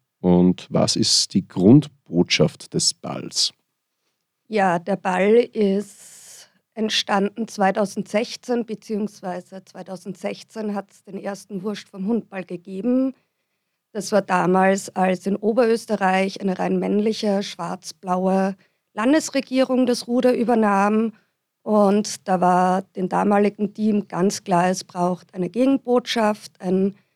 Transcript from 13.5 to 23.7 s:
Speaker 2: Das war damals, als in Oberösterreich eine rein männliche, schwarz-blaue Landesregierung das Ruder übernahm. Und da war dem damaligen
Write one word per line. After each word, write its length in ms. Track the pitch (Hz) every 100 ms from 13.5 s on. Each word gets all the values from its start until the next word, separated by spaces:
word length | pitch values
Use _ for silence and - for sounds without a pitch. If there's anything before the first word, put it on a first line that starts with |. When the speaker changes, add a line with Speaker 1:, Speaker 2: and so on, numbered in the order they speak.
| _ _ _ _
Speaker 2:
Das 200 | 220 196
war 100 | 208
damals, 720 | 196 185 175 185 190 196 -
als 320 | - 185 185 -
in 80 |
Oberösterreich 1080 | 202 208 226 233 226 - 208 190 185 190 -
eine 200 | 196 185
rein 180 | 185 185
männliche, 640 | 190 196 208 214 214 196
schwarz-blaue 1120 | 202 - 170 180 - - 190 185 185 190 190 190 _ _ _
Landesregierung 920 | - 233 311 - 269 - 254 262 254 247
das 200 | 240 -
Ruder 300 | 240 254 247
übernahm. 760 | 233 233 214 196 202 214 226 - _ _ _ _
Und 640 | - 214 202 202 208 - -
da 140 | 185
war 420 | 180 180 185 185 190 -
dem 120 | 185
damaligen 640 | 180 196 202 208 208 208